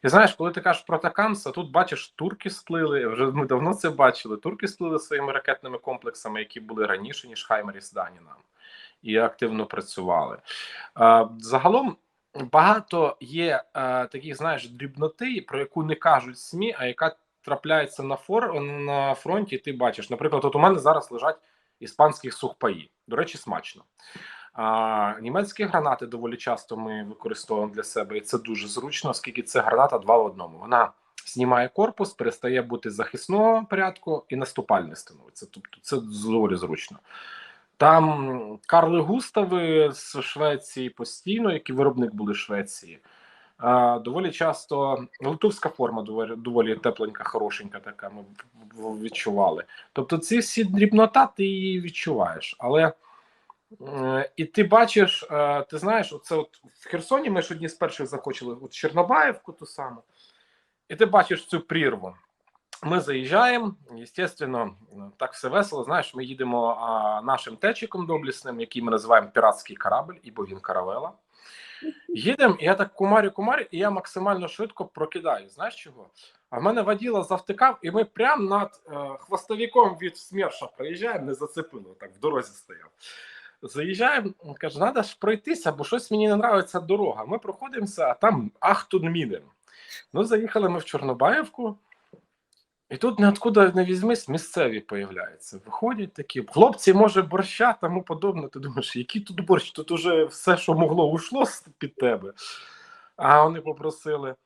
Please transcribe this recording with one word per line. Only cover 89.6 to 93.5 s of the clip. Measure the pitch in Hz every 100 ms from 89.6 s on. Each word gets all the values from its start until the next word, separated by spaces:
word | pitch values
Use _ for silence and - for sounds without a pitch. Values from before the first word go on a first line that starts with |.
| _ _ - - -
Ну, | 156
заїхали | 220 220 220 220 190
ми | 175
в |
Чорнобаївку, | - 143 135 120 143 277 302 - 233 202 _ _ _ - _ _ _ _ _ _ _
і | 131
тут | 240 208
ніоткуда | 202 202 233